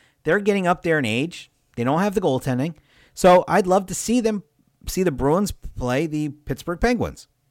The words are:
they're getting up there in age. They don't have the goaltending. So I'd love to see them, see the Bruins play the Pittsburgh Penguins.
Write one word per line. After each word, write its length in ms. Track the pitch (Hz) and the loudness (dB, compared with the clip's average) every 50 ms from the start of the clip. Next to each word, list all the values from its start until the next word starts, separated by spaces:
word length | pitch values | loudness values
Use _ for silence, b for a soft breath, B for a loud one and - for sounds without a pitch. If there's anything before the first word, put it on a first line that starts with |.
| b b b b b | b b b b b
they're 160 | 151 165 208 | 0 0 2
getting 300 | 202 208 202 202 185 175 | 2 0 0 0 2 0
up 140 | 180 - - | 0 0 0
there 180 | 175 160 151 | 0 0 0
in 40 | 135 | 0
age. 460 | 110 110 120 143 165 - - - _ _ _ _ _ - | 0 0 -2 -2 -4 -6 -12 -20 _ _ _ _ _ -6
They 80 | - 117 | -4 -2
don't 160 | 127 147 165 | 0 0 0
have 160 | 196 208 190 | 0 0 -2
the 60 | 214 | 0
goaltending. 560 | 185 160 131 127 - 143 127 123 135 170 160 b b b b b b b b | 0 0 -2 0 -2 -2 -2 -2 -2 -4 -6 b b b b b b b b
So 320 | - - 185 180 180 175 - | 2 6 8 8 8 6 4
I'd 180 | 165 190 196 | 0 0 2
love 200 | 180 185 202 190 | 4 2 2 0
to 80 | 185 180 | -2 -10
see 260 | - - - 233 247 | -8 -4 0 0 0
them, 240 | 214 220 214 202 - _ _ _ _ _ _ _ - | 0 0 -2 -4 -8 _ _ _ _ _ _ _ -14
see 160 | - - 180 185 | -8 -2 0 0
the 80 | 180 | 0
Bruins 400 | 139 120 127 139 156 190 208 185 | 0 0 0 2 2 2 0 -2
play 560 | - - - - - - 127 123 123 135 165 | -6 -10 -14 -14 -10 -6 -4 -2 -2 -2 -2
the 220 | 160 151 151 151 147 | -2 -4 -4 -4 -6
Pittsburgh 520 | 139 - - - 139 - - - - 139 | -8 -10 -10 -10 -10 -8 -6 -8 -6 -2
Penguins. 460 | - 233 247 208 117 78 71 - - _ _ _ _ _ | 0 0 0 0 -2 -4 -6 -10 -20 _ _ _ _ _